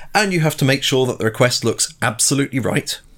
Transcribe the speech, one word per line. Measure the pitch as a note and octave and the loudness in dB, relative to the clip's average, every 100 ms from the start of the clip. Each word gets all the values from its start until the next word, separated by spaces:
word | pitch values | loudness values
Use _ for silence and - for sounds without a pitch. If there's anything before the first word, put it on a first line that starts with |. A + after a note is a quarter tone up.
| - | -4
and | G3 G3+ | 0 0
you | F3 | 2
have | D#3 - | 0 2
to | C3+ | 2
make | C#3 | 2
sure | - C3 B2+ | 2 2 2
that | - | 0
the | A2 | -2
request | - B2 - | 2 2 2
looks | A#2 G2+ - - | -2 -2 -4 -2
absolutely | A#2+ A2+ - C#3 C#3 C3 | -4 0 0 0 0 -2
right, | G#2 A#2 - - - | -2 -2 -4 -10 -14